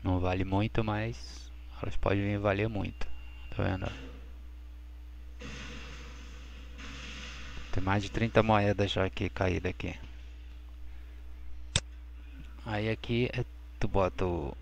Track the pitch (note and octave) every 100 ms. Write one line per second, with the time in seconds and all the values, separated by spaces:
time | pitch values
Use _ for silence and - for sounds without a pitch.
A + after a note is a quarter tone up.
0 | G2 F2+ F2+ F#2 F#2+ F#2+ A2 - G#2+ G#2
1 | A2 A#2 - - - - - - - -
2 | - G2+ G2+ G#2 G2+ G2 A2 G#2 F#2+ -
3 | - - - - - - F#2+ F#2+ F#2+ -
4 | - - - - - - - - - -
5 | - - - - - - - - - -
6 | - - - - - - - - - -
7 | - - - - - - - - F#2+ G2+
8 | G2 - A2+ A2 G#2+ G#2+ G#2 G2 G2 -
9 | F#2+ - F#2 - F#2+ F2+ F2+ - F2+ -
10 | - - - - - - - - - -
11 | - - - - - - - - - -
12 | - - - - - - A#2 G#2+ A2 A2
13 | - A#2 B2 B2+ B2 - - - G#2+ G2
14 | F#2 - F#2 E2+ C#2+ -